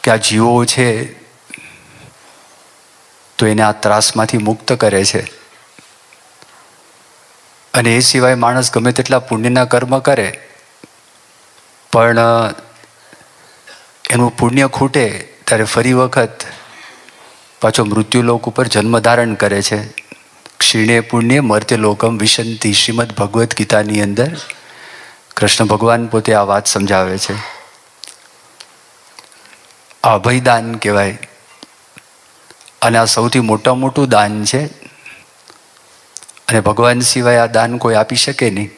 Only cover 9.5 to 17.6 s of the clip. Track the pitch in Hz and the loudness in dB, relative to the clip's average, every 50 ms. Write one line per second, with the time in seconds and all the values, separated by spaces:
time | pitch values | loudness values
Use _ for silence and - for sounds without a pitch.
9.5 | 123 127 127 120 - 123 127 123 135 135 127 143 139 120 101 92 - - - - | 2 2 2 2 0 0 0 0 -2 0 2 0 0 2 0 -4 -6 -12 -20 -20
10.5 | - - - - _ _ - _ - - - - - - - - - - - - | -20 -20 -20 -20 _ _ -20 _ -20 -20 -20 -20 -20 -20 -20 -20 -20 -20 -20 -20
11.5 | - - _ - - - - _ - 117 117 117 117 117 117 117 117 117 113 104 | -20 -20 _ -20 -20 -20 -10 _ 2 4 4 4 4 4 4 4 2 2 0 -2
12.5 | 98 - - - - - - _ _ _ - - - - - - - - - - | -6 -10 -18 -20 -20 -20 -20 _ _ _ -20 -20 -20 -20 -20 -20 -20 -20 -20 -20
13.5 | - - _ - - - - - - - _ - 117 120 123 117 - - 123 117 | -20 -20 _ -20 -20 -20 -20 -20 -20 -16 _ -4 -2 0 0 -2 -2 -2 -2 0
14.5 | 123 139 139 131 - - 139 135 - 151 123 104 95 - - - - - - - | 2 2 0 0 0 -2 -2 0 0 0 -2 -2 -4 -8 -14 -16 -20 -14 -4 -2
15.5 | 117 107 110 107 - 120 117 127 127 127 127 127 127 135 117 110 - - - - | 0 0 0 0 0 0 0 2 2 2 2 2 2 0 -2 -2 -4 -14 -16 -16
16.5 | - - - - - - - - - - - - - - - - - - - - | -16 -20 -20 -20 -20 -20 -20 -20 -20 -20 -20 -20 -20 -20 -20 -20 -20 -20 -20 -20
17.5 | - _ | -8 _